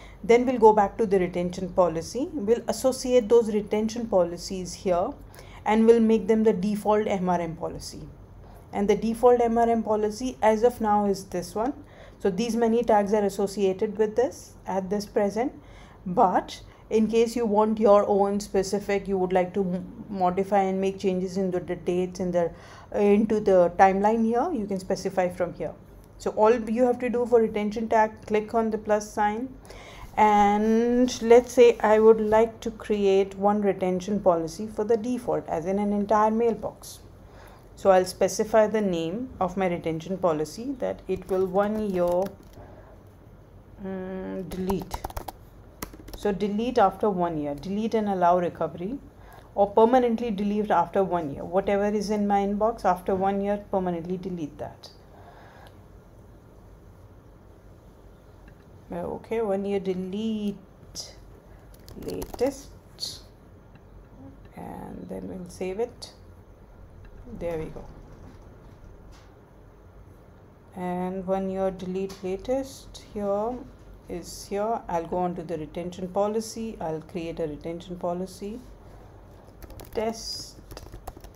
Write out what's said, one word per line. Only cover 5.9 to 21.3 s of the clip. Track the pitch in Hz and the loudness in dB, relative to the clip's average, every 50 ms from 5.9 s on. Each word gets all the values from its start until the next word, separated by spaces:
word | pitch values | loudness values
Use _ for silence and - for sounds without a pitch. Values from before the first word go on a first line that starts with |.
| 233 233 | 6 6
make | 226 220 220 226 190 185 | 6 4 4 2 2 2
them | 226 220 220 | 2 4 4
the | 226 202 | 2 2
default | 180 180 214 208 208 - 208 214 208 214 - | 2 0 -2 -4 -2 0 0 0 2 2 0
M | 202 190 185 180 | -2 -2 0 0
R | 180 170 | 0 0
M | 170 165 160 160 | -2 -4 -8 -8
policy. | 165 165 165 151 - - - - 156 143 135 - - - - - - - - - - - | -8 -10 -10 -10 -14 -14 -14 -14 -16 -16 -18 -20 -20 -20 -20 -20 -20 -20 -20 -20 -18 -10
And | - 196 202 202 | -4 -2 0 0
the | 214 | 0
default | 202 214 226 233 233 - 247 247 240 | 0 0 -4 -2 4 6 6 6 6
M | 240 233 226 233 | 4 2 2 2
R | 233 233 | 2 2
M | 233 226 220 | 2 0 0
policy | 214 214 208 208 214 208 - 254 262 - - | 0 0 0 0 -2 -4 -4 -8 -8 -6 0
as | - 214 220 214 220 | 2 2 2 4 4
of | 247 247 - | 2 2 2
now | 226 214 208 208 208 | 0 0 2 2 2
is | 202 196 190 190 | 0 -2 -2 -4
this | - - 180 175 - - | -8 -8 -8 -8 -6 -6
one. | 208 220 262 285 - - - - - - - - - | -4 -4 -4 -4 -8 -12 -20 -20 -20 -20 -20 -12 -4
So | - 202 | -4 -2
these | 185 175 233 240 220 | -2 0 -2 -2 0
many | 233 233 226 220 233 233 | 0 2 2 2 2 4
tags | 233 226 208 202 190 208 | 4 4 4 4 2 2
are | 214 208 | 2 2
associated | 196 196 - 202 196 196 214 196 190 185 185 220 208 196 202 | 0 0 0 -2 -2 0 0 0 0 0 0 -2 -4 0 0
with | 220 214 214 | 0 0 2
this | - 240 320 - - - - - - - | 0 0 0 0 -8 -18 -20 -20 -18 -10
at | - 185 196 190 180 | -6 -4 -4 -4 -2
this | 202 208 202 | -4 -4 -4
present, | - - 226 208 202 196 214 247 302 - - - - - - - - - - - | -4 -2 0 0 0 0 -2 -2 -4 -4 -8 -20 -20 -20 -20 -20 -20 -20 -14 -10
but | 190 175 226 233 185 190 262 - - - - - - - - - - | -4 2 4 4 4 4 2 -2 -2 -12 -16 -18 -20 -20 -20 -10 -2
in | - 220 220 208 | 0 2 2 2
case | 226 226 233 233 233 | 4 2 2 2 0
you | 247 240 | -2 -2
want | 214 208 208 214 220 220 220 | 0 2 2 2 2 2 4
your | 214 202 202 208 202 - | 6 8 8 8 6 4
own | 208 196 196 202 202 202 | 4 2 4 2 0 -2
specific, | 202 - - 196 185 185 - 202 202 - 202 196 190 190 | -4 -2 -2 -2 0 0 -2 -4 -2 0 -2 -2 0 -2
you | 196 185 | -2 0
would | 180 180 185 | 0 2 2
like | 185 180 180 - | 2 2 2 0
to | 208 | -4
m-, | 196 180 180 185 180 - - - - - | -2 -2 -4 -6 -8 -10 -14 -16 -12 -10
modify | 208 190 180 180 180 190 196 190 208 202 | -4 0 0 0 2 0 -2 2 2 2
and | 190 190 190 190 | 2 2 0 0
make | 196 196 196 190 | -2 -2 -2 -2
changes | - 196 185 185 180 190 | -2 0 0 0 -2 -4